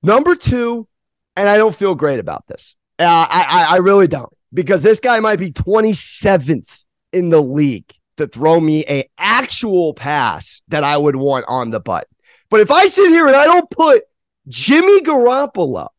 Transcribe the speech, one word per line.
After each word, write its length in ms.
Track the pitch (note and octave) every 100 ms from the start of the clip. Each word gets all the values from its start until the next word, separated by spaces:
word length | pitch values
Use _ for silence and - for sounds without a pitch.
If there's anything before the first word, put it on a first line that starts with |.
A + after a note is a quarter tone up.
Number 360 | D#3+ A3+ D#4 F4
two, 500 | - B3 A#3 A#3 A3 _ _ _ _ -
and 120 | G3+
I 80 | G#3
don't 180 | A3
feel 220 | - G3 F3
great 240 | D3 C3
about 260 | E3 D2+ _
this. 300 | - - _ _ _
Uh, 40 |
I, 640 | E3+ C4+ - - D#4+ F3 D#3+
I, 40 |
I 20 | F3+
really 280 | F3+ G3+ F#3
don't, 260 | C#3+ A#2+ _ _
because 300 | C#3 D#3+ F#3
this 160 | E3 A3
guy 180 | B3+ A#3
might 220 | A3 G#3
be 100 | F#3
twenty-seventh 1300 | - - G#3+ A3 G3 - - G#3 F#3 C3 C#3+ - - _ _ _
in 180 | F#3 F3+
the 100 | E3
league 520 | C#3 C#3+ D3 A2 - _ _ _
to 120 | D3+
throw 320 | - D#3 E3
me 240 | D#3 D#3 D3+
a 200 | C#3 C3 _
actual 760 | F#3+ A#3 B3+ - A#3 F#3 E3
pass 680 | D3 C3+ D3 A#2+ D#2+ - - _
that 160 | D3
I 120 | C#3+ D3
would 200 | D3 C3+
want 300 | C#3 C3 -
on 220 | B2+ A#2+
the 100 | A2
button. 280 | G2 F2+ - _ _ _ _
But 120 | A3
if 100 | G#3+
I 160 | D4+ F#4+
sit 240 | F4+ G4
here 160 | E4 D4+
and 80 |
I 100 | C4+
don't 240 | D4+ F4 E4+
put 340 | - D#4+ C4+ - _ _ _ -
Jimmy 540 | A#2+ - C#4+ F#4 G4+
Garoppolo 880 | D#4 C#4+ A#3+ C4 C#4+ A3 D#3 G2+ D2